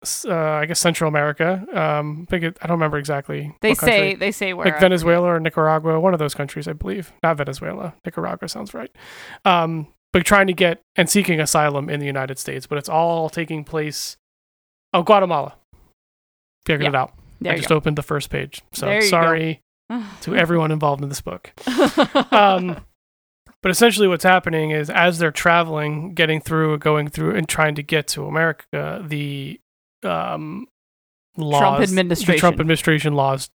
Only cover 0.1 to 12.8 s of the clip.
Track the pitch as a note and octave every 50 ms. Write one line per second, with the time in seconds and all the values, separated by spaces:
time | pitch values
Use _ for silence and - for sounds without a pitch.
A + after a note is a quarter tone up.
0.1 | - - - B3 F3+ E3 D#3 D#3 D3+ D3+ D3+ D#3 E3+ - - F3 D#3+ - E3+ D#3
1.1 | D3+ D3 D3 D3+ D3 - E3 E3+ F#3+ F#3 G3 E4+ D#4+ F#3 D#3 D#3 D3+ D3 D3+ D3+
2.1 | D3 D#3 F3 - F#3+ F3 E3 E3 F#3 - - D#3+ F3 E3 D#3+ D3+ D3+ D3 C#3 D3
3.1 | D3 C#3+ C#3 - D3 C#3+ D3 D3 - _ - A3 B3+ - - B3 A3+ G3+ G3 G3
4.1 | F#3+ - F#3 G3+ - - G#3 F#3 F3+ F3 E3 F3+ D3+ D3+ G3 F3+ F#3 E3+ D#3+ E3+
5.1 | E3+ F3 F3 F3 E3+ E3 D#3+ D#3+ - E3+ D#3 D#3 D#3 D#3 D#3 D#3+ D#3+ D#3+ E3+ F#3+
6.1 | F3+ D#3+ D3+ C#3+ - - C#3+ C#3 - D#3 D3 E3 D#3 D#3 - F#3+ G3 G3+ D#3+ -
7.1 | - _ - D#3+ E3 D3 C#3+ C#3 C3+ C#3 D#3+ D#3+ - - - D#3+ - _ _ F3
8.1 | - E3+ E3+ F3+ F3 F3 - E3 - A3 G#3 G3+ - - - - - - - -
9.1 | - - - - - - _ G3 F3+ E3+ E3 D#3+ E3 D#3+ D3+ - _ _ _ _
10.1 | - F#3 E3+ - G#3 G3+ G3 F#3+ F3 - F#3 F3 E3 - _ _ _ - F3 -
11.1 | - G#3 F#3 - E3 D#3 D3+ - - D#3+ D3+ D3 C#3+ C#3 C#3+ E3 D3 D3 C#3+ C#3+
12.1 | C#3 C#3 C3 C3 C3+ - - C#3+ C3+ C3+ B2+ - D3+ D3